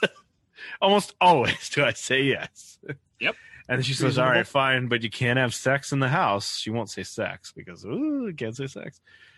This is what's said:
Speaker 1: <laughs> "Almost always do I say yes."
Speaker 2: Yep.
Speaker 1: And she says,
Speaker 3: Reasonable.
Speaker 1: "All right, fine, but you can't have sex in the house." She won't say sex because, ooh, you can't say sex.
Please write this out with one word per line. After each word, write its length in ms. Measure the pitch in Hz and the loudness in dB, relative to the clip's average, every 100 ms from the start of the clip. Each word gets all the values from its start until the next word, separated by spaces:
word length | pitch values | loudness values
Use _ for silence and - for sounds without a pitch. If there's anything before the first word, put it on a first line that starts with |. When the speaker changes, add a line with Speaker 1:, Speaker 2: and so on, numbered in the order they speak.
Speaker 1:
<laughs> 760 | - - _ _ _ - - - | -2 -2 _ _ _ -20 -16 0
"Almost 320 | 196 202 - - | 4 4 2 2
always 500 | 180 156 101 - - | 6 6 4 -2 -4
do 140 | 147 | 0
I 80 | 131 | 0
say 300 | - - 131 | 0 0 2
yes." 560 | 135 95 - - - - - 143 _ - | 2 0 -4 -16 -20 -18 -14 -14 _ -6
Speaker 2:
Yep. 160 | 120 - - - - | -6 -6 -12 -14 -4
Speaker 1:
And 180 | 127 127 | -2 -2
she 60 | |
says, 100 | 135 131 120 | 0 0 2
Speaker 3:
Reasonable. 120 | 127 | 4
Speaker 1:
"All 40 | |
right, 120 | 117 113 | 4 2
fine, 400 | 139 135 131 123 | 2 2 2 0
but 160 | 120 | -2
you 60 | 113 | -2
can't 280 | - 123 127 | -2 0 2
have 160 | 127 | 2
sex 380 | - 131 135 - | 0 0 0 0
in 80 | 139 | 0
the 80 | 127 | 2
house." 480 | 165 139 101 - - | 2 2 0 -2 -8
She 140 | 110 | -6
won't 200 | 113 104 | -4 -6
say 140 | - | -8
sex 480 | - - 95 92 - | -10 -6 -6 -8 -16
because, 300 | - - 85 | -18 -18 -16
ooh, 420 | 95 175 311 285 226 | -10 -6 -4 -4 -6
you 80 | |
can't 220 | 156 113 120 | -6 -8 -8
say 100 | 135 | -10
sex. 340 | - - - _ - - | -12 -16 -18 _ -20 -20